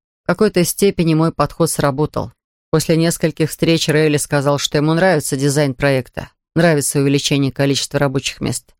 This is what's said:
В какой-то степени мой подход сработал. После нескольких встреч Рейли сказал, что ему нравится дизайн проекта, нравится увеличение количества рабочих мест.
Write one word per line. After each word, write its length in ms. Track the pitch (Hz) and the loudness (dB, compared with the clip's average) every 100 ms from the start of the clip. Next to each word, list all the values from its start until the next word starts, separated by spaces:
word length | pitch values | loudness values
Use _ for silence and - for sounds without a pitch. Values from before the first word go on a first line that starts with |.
| _ _ | _ _
В 40 | - | -4
какой-то 360 | 175 214 180 | 0 2 2
степени 520 | 170 - 202 185 165 156 | 0 2 0 2 2 2
мой 180 | 165 | 2
подход 360 | - 147 - 160 | 0 -4 0 -2
сработал. 600 | - 143 135 147 120 120 - _ _ - | 0 -2 0 -4 -4 -8 -12 _ _ -4
После 260 | 160 - 160 | -2 2 2
нескольких 540 | 165 - 165 - 156 | 0 0 -2 -2 -4
встреч 400 | - 160 160 - | 0 0 2 2
Рейли 280 | 151 156 147 | 2 2 0
сказал, 400 | - 147 139 143 | 0 -2 0 0
что 200 | - 151 | 0 0
ему 160 | 151 | 0
нравится 420 | 165 185 151 - 135 | 2 2 2 -2 -2
дизайн 380 | 143 139 143 | 0 0 0
проекта, 560 | 123 143 131 - - 139 _ _ 160 | 0 0 0 -4 -12 -16 _ _ 0
нравится 440 | 170 147 - 147 | 2 2 0 0
увеличение 520 | 139 139 - 143 135 | 0 0 0 -2 -2
количества 480 | - 139 135 - 143 | -2 -2 -2 -4 -2
рабочих 400 | 143 135 - - | -2 -2 -6 -8
мест. 360 | - 131 _ | -6 -8 _